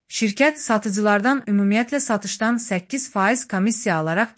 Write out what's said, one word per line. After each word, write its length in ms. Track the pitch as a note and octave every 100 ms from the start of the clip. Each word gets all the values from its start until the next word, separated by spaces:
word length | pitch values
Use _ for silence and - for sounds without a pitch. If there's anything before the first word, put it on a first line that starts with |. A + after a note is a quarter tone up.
| -
Şirkət 500 | - A3 G#3 D4 D4+
satıcılardan 800 | - G#3+ G#3+ G3 G#3 G3+ A#3 C#4 -
ümumiyyətlə 520 | G3+ G3 G#3+ A#3+ C#4+
satışdan 600 | - G#3 F#3+ - A3 A#3+
səkkiz 460 | A#3 F#3 - C4+ -
faiz 320 | G3+ G3 B3 -
komissiya 500 | F#3+ G#3 A3+ G#3+ D#3+
alaraq 320 | D#3 F3 A3+